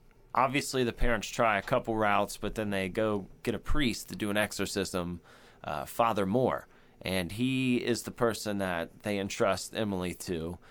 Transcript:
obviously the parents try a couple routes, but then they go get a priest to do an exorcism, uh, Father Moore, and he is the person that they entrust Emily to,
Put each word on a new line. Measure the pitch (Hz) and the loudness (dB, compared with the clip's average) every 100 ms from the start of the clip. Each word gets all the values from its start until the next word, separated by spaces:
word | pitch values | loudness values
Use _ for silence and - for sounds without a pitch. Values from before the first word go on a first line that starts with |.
| - - - | -20 -20 -4
obviously | - 131 139 - 131 | 0 2 0 0 0
the | 120 | 0
parents | - 123 113 - | 4 4 4 0
try | - 113 101 | 2 4 4
a | |
couple | - 127 - 110 | 2 0 2 2
routes, | 107 101 104 - | 4 4 2 -2
but | 104 113 | -6 -2
then | 104 | -2
they | 98 95 | 0 0
go | 90 110 104 92 - | 0 0 0 -4 -8
get | - 107 | -4 -2
a | |
priest | - 151 131 - - | 2 2 2 0 -6
to | 92 | -4
do | 104 | 0
an | 104 | 2
exorcism, | 104 - 95 101 92 92 87 85 - - - - | 0 0 -2 -2 -2 -2 -4 -6 -12 -20 -20 -14
uh, | - 76 | -8 -6
Father | - - 117 107 95 | -4 2 2 2 2
Moore, | 117 120 69 - - - - | 2 2 0 -6 -20 -20 -10
and | - 95 85 | -4 -2 -2
he | 101 127 131 127 123 | -2 0 2 2 2
is | - 113 | 0 -2
the | - | -4
person | - 117 104 107 101 | -2 0 0 -4 -2
that | 95 85 82 - | -2 -2 -4 -6
they | 107 101 | -4 -2
entrust | 98 - 104 92 - - | -2 0 2 0 -2 -4
Emily | 104 95 90 | -2 -2 -4
to, | 82 - 85 82 87 - | -6 -4 -4 -4 -8 -14